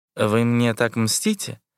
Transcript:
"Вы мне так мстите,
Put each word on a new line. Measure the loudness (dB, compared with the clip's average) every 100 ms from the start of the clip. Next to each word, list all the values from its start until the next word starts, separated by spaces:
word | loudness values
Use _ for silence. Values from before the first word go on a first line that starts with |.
| _ -2
"Вы | 0 2
мне | 2 2 2
так | 0 -2 0
мстите, | -2 0 -2 -2 -6 -12 _